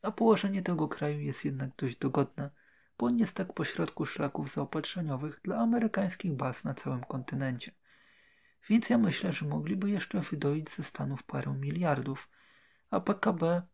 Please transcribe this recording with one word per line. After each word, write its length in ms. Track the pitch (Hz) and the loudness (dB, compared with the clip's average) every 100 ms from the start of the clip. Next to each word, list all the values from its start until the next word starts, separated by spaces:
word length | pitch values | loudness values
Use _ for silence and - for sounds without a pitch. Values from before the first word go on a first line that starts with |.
a 80 | - | -4
położenie 520 | - 226 214 202 196 | 2 6 6 4 0
tego 260 | 180 170 156 | 0 0 0
kraju 320 | - 151 147 | 0 -2 -2
jest 240 | 147 135 | -4 -2
jednak 260 | 147 135 135 - | -4 -2 -4 -4
dość 220 | 131 123 | -4 0
dogodne, 520 | 135 131 135 - 143 _ _ _ _ _ | 0 2 0 -2 -8 _ _ _ _ _
bo 80 | 240 | 2
on 120 | 240 | 4
jest 180 | 214 - | 2 0
tak 160 | 180 | -6
pośrodku 540 | - 160 - 165 - 147 | -2 -4 -2 -4 -2 -6
szlaków 440 | - 143 - 139 | -2 -4 -2 -4
zaopatrzeniowych 880 | - 135 156 151 185 160 131 151 - | -4 -2 -4 -4 -4 -2 -2 -4 -6
dla 140 | - 226 | -4 0
amerykańskich 720 | 233 240 226 196 190 - 185 | 4 4 2 2 -2 -2 -2
baz 320 | 135 131 123 | 0 -2 -2
na 100 | - | -4
całym 300 | 135 - 127 | -4 -4 -4
kontynencie. 680 | 127 135 127 131 135 123 - _ _ - _ _ _ _ _ _ - | -4 -6 -4 -4 -2 -4 -8 _ _ -20 _ _ _ _ _ _ 2
Więc 220 | 220 - | 2 6
ja 80 | 240 | 4
myślę, 340 | 208 139 185 | 4 2 -2
że 140 | 147 151 | -2 -2
mogliby 440 | 151 151 190 202 | -2 -2 0 0
jeszcze 300 | 202 - 196 | 0 -2 -4
wydoić 500 | - 151 143 151 156 | -2 0 0 0 -2
ze 120 | - | -6
Stanów 400 | 151 - 139 135 | -6 -4 -4 -4
parę 320 | - 139 131 | -6 -6 -4
miliardów, 760 | 135 139 156 175 139 - 135 - _ _ _ _ _ _ | -4 -2 0 2 2 0 -6 -8 _ _ _ _ _ _
a 100 | 190 | -2
P 140 | 185 | 0
K 180 | 208 220 | 2 2
B 300 | 175 165 175 180 | 2 2 2 -2